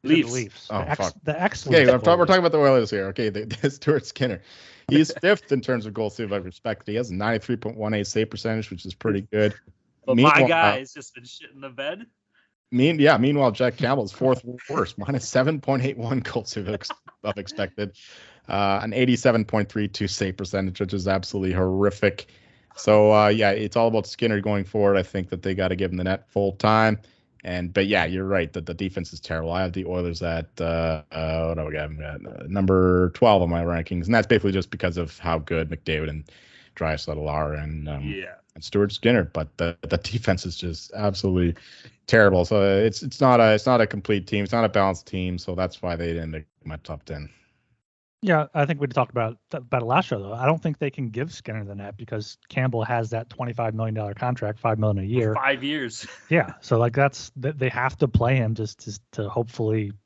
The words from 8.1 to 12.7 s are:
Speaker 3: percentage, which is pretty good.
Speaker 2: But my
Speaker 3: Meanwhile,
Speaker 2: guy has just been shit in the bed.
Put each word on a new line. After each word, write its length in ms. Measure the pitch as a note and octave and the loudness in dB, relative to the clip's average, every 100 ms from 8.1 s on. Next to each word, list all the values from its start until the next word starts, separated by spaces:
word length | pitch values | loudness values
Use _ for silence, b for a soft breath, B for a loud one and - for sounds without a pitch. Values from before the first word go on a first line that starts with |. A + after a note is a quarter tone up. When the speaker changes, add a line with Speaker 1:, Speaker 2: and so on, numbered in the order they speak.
| A2 A2 | -2 -2
Speaker 3:
percentage, 400 | G#2 A#2 A2 G#2+ | -4 -4 -4 -6
which 160 | F2+ F#2+ | -12 -14
is 80 | |
pretty 280 | - A2+ G2 | -6 -4 -2
good. 320 | G2+ G#2+ G#2+ - _ _ _ _ - | -2 0 0 0 _ _ _ _ 0
Speaker 2:
But 100 | A#2+ | 6
my 60 | |
Speaker 3:
Meanwhile, 260 | D3 D3 C3 | 6 6 4
Speaker 2:
guy 300 | E3 G#2 C3 | 4 2 2
has 160 | C3+ | -8
just 200 | D3+ B2+ | -18 -20
been 100 | B2 | -20
shit 260 | B2 - D3+ | -20 -20 -20
in 60 | C3+ | -18
the 80 | C3+ | -16
bed. 380 | B2 C#3 F#3+ A#3+ _ _ _ _ _ _ | -10 -10 -10 -16 _ _ _ _ _ _